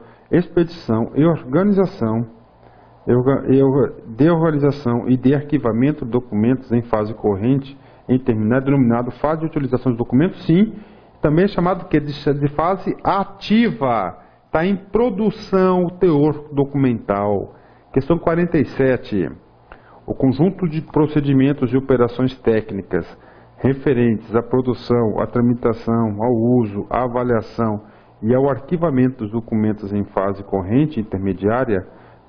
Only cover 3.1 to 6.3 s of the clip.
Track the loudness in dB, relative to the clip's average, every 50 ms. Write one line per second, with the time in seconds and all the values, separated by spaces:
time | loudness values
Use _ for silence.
3.1 | 2 2 4 2 2 0 2 2 4 4 4 4 4 2 2 0 -2 -6 -16 -8
4.1 | -2 2 2 4 4 4 2 2 2 2 2 0 0 0 -2 -2 -2 0 0 0
5.1 | 0 2 4 2 2 2 0 -2 -2 -2 0 0 0 2 2 0 0 -2 -4 -2
6.1 | -2 -2 -2 -2